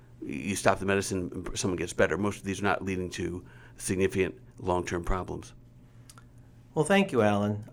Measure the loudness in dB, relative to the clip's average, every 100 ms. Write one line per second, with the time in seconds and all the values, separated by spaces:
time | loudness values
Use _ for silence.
0 | -20 -14 -8 -6 -4 0 2 2 2 0
1 | 0 -4 -4 -8 -8 -4 -2 -2 -4 2
2 | 2 4 0 -2 -6 -2 0 0 -2 -4
3 | -4 -4 -6 -6 -12 -20 -20 -10 -4 2
4 | 2 2 0 -2 -18 -8 0 0 0 -4
5 | -2 -2 -2 -10 -12 -18 -20 -20 -20 -20
6 | -20 -20 -20 -20 -20 -20 -8 -2 4 4
7 | 4 4 4 4 0 -2 -8